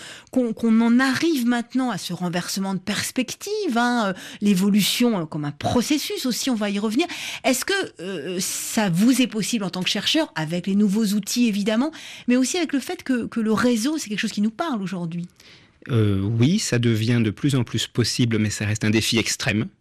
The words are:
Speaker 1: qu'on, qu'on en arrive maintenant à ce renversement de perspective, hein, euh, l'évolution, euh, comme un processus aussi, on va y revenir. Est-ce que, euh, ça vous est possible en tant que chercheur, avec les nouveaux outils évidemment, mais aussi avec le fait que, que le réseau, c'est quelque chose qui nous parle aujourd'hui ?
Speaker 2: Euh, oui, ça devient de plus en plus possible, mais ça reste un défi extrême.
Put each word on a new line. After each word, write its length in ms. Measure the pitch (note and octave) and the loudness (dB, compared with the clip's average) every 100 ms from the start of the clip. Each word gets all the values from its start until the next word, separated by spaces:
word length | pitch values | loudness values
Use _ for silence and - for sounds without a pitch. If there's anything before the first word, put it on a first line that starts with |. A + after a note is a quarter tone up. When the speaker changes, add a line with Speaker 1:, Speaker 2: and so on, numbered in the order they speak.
| - - - | -10 -20 -4
Speaker 1:
qu'on, 200 | - A#3+ | -2 0
qu'on 300 | - A3+ A3 | 0 2 4
en 180 | A#3 A#3+ | 6 4
arrive 460 | C4+ B3 D#4+ D4+ A#3+ | 4 2 2 2 2
maintenant 460 | A#3+ A#3 B3+ B3+ | 0 -2 -2 -2
à 80 | F#3+ | -4
ce 120 | - | -6
renversement 640 | F3 F3+ F3 - - F#3+ | -4 -2 -2 -4 -4 -2
de 60 | F#3+ | -4
perspective, 1000 | G3 G3+ - - B3 - - G#4+ F#4+ A#3 | -4 -4 -4 -4 -4 -6 -6 -4 0 0
hein, 300 | A#3+ A#3+ G3+ | 2 2 0
euh, 60 | F#3 - - | -2 -10 -2
l'évolution, 800 | G#3 F#3+ G3+ G3+ F3+ - A#3+ G#3 | 2 4 4 4 2 2 2 2
euh, 40 | D#3 | -2
comme 200 | D#3+ D3 | -4 -6
un 60 | |
processus 760 | - - B3 - D4+ - G4+ B3+ | -4 0 0 2 0 -2 -4 -4
aussi, 240 | G#3+ - | -2 -2
on 60 | A#3 | -2
va 160 | G#3 | -2
y 80 | G3+ | -2
revenir. 260 | A3 A3 F4 - - - | 0 0 -2 -4 -10 -4
Est-ce 220 | - B3+ - | 0 0 0
que, 80 | G4 - - | -2 -2 -6
euh, 380 | F3 F#3 C#3+ F3+ | -8 -6 -4 -4
ça 500 | F3+ - - - G#3 | -4 -6 -4 0 0
vous 320 | E3+ A3+ B3+ | 4 4 6
est 60 | B3+ | 2
possible 360 | A3 F#3+ A#3 | 0 -2 -2
en 60 | F#3+ | -4
tant 140 | F#3 | -4
que 60 | F3+ | -2
chercheur, 420 | G#3+ - D4+ D#4 - | -2 0 0 0 -2
avec 300 | D#3 F3 F3+ | -4 -2 0
les 100 | G3 | 2
nouveaux 300 | G#3 G3+ A3 | 4 4 2
outils 420 | G#3 - A#3+ A#3+ | 0 -2 2 2
évidemment, 440 | G3+ G3+ A3 D4 D#4+ - - - | 2 0 0 0 -4 -16 -10 0
mais 100 | B3 | 2
aussi 200 | B3+ F#4 | 2 0
avec 160 | D#4 | 0
le 60 | C#4 | -2
fait 240 | - F4+ | -4 -10
que, 240 | - B3+ G#3 | -2 -2 -2
que 120 | A#3 | -4
le 140 | A3 | 0
réseau, 460 | G#3+ B3 A#3+ A#3+ D#4 | 2 2 2 0 -2
c'est 100 | G#3 | -4
quelque 100 | G#3 | -4
chose 140 | A3 | -4
qui 80 | - | -2
nous 100 | G#3+ | -2
parle 300 | A3 A3+ A#3 | -2 -4 -2
aujourd'hui ? 460 | F#3+ F#3 F3 E3+ F3 _ - - _ _ - | -4 -6 -6 -6 -10 _ -20 -20 _ _ -2
Speaker 2:
Euh, 300 | A#2 G#2+ G2 | 2 2 2
oui, 380 | G2 A2+ B2+ G#3 | 0 4 4 4
ça 220 | - B2 | 0 2
devient 420 | A#2+ A2 A2 A#2+ | 2 2 2 2
de 60 | G#2+ | 2
plus 240 | - D3 | 0 0
en 100 | C3+ | 0
plus 220 | A2+ A2+ - | 0 -4 -4
possible, 540 | - A2+ - A#2+ A2 | -2 -2 2 2 2
mais 100 | G#2+ | 0
ça 160 | - G#2 | -2 -4
reste 180 | G#2+ | 0
un 60 | G#2+ | 2
défi 300 | A2 - A2+ | 2 2 0
extrême. 480 | G2+ - - G#2+ E3+ - | 0 -2 -2 -2 -4 -8